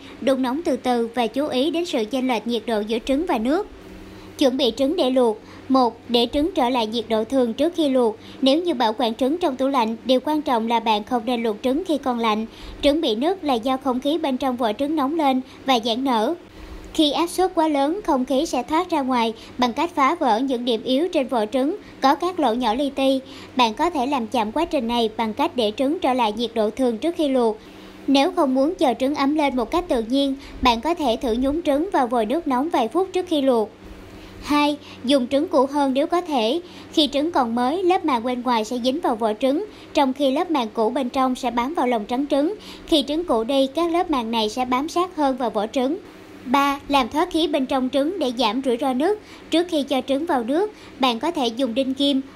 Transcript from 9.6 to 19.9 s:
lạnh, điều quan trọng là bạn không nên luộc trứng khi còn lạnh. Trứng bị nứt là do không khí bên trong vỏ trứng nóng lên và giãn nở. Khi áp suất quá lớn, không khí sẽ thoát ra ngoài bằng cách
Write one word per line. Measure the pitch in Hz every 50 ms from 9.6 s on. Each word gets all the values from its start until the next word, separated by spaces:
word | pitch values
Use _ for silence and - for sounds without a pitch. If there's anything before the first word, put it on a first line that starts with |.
| 262 269
lạnh, | 277 262 226 220 226 226 -
điều | 220 262 254
quan | 254 302 302 302
trọng | 294 294 254 226 226 226
là | 233 226
bạn | 214 233 214 208 214
không | - 254 240 220
nên | 247 247 233 233
luộc | 233 208 208 -
trứng | 254 262 311 370
khi | - 311 269
còn | - 262 240 233
lạnh. | 233 226 208 214 220 226 - - - - - -
Trứng | - 285 285 330
bị | 330 269 214
nứt | 220 269 339 392 381 311
là | 294 262
do | 233 208 262 262 262
không | - 269 240 254
khí | - 285 311 339
bên | 320 285 262 254
trong | 294 262 247 233
vỏ | 262 214 214
trứng | - 277 294 320
nóng | 311 269 277 320
lên | 339 302 269 269 262 254 - - - -
và | 269 262 233 208
giãn | 240 220 240 269
nở. | 277 247 220 214 262 349 339 - - - - - - - - - - -
Khi | - 311 294
áp | 269 - 330 339
suất | - - 370 370 370
quá | 330 311 311
lớn, | 294 277 269 294 339 427 415
không | 349 294 254 254
khí | 254 277 254 320
sẽ | 330 - 262 247
thoát | 254 302 320 370 359
ra | 339 302
ngoài | 269 254 254 240 226 233 220 - - - - -
bằng | 247 247 226
cách | 285 311 339